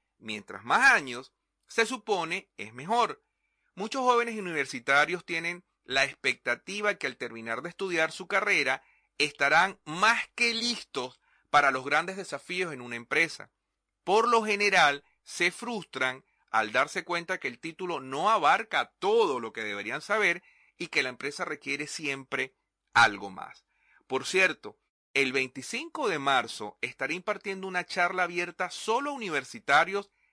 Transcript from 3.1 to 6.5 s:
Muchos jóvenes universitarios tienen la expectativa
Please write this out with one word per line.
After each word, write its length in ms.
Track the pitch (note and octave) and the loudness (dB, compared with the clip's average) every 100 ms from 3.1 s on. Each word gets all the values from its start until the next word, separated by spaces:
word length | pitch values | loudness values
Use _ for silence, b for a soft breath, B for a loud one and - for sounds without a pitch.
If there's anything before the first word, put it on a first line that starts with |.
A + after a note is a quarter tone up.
| C3+ _ _ _ _ _ - | 0 _ _ _ _ _ -10
Muchos 260 | G#3+ C4+ | -6 -2
jóvenes 380 | B3+ A#3+ A#3 A3 | 2 2 2 -4
universitarios 840 | F#3 D#3 C3+ B2+ A#2 C#3 D3+ F3 | -6 -4 -4 -4 2 4 4 -2
tienen 400 | - E3 E3+ F3 _ _ | -6 -6 -6 -8 _ _
la 200 | - C3 | -4 0
expectativa 920 | C#3 - C3+ B2 B2+ | 0 0 -4 -2 -2